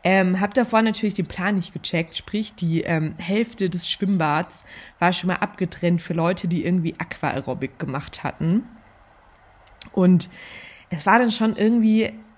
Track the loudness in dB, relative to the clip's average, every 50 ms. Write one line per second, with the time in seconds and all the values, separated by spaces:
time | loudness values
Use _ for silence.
0 | 2 4 4 4 4 4 2 0 0 0 2 0 0 4 4 2 4 2 0 0
1 | -2 -2 0 -2 -4 -6 -4 -4 -2 0 0 0 -2 -4 -10 -10 -8 -4 -2 -2
2 | -2 -2 -8 -14 -12 -6 -4 -4 -4 -4 -6 -4 -2 0 0 0 0 0 0 0
3 | -2 -4 -6 -8 -6 -2 0 0 0 -2 -2 -4 -4 -2 -2 -4 -6 -6 -4 -2
4 | 0 0 2 2 2 2 0 0 -2 -4 -10 -20 -20 -20 -20 -20 -20 -20 _ _
5 | 0 2 2 2 -2 -2 -2 0 -2 -6 -2 -4 -4 -4 -4 -2 0 2 2 2
6 | 0 -4 -4 0 0 0 0 0 -2 -2 -2 0 0 0 0 0 0 -2 -4 -6
7 | -10 -10 -10 -6 -4 -4 -4 -4 -4 -6 -6 -6 -6 -8 -6 -8 -8 -6 -6 -8
8 | -8 -10 -14 -8 -8 -8 -6 -2 0 2 2 0 0 -4 -16 -20 -20 -20 _ _
9 | _ _ _ _ _ _ _ _ _ _ _ _ _ _ -20 _ -20 -8 0 2
10 | 6 6 6 6 4 -2 -14 -20 -20 -18 -18 -18 -20 -20 -20 -20 -12 _ -10 -4
11 | 2 4 4 4 4 2 0 0 0 0 0 2 2 2 4 4 4 4 4 4
12 | 2 0 -4 -12 -20 -20 _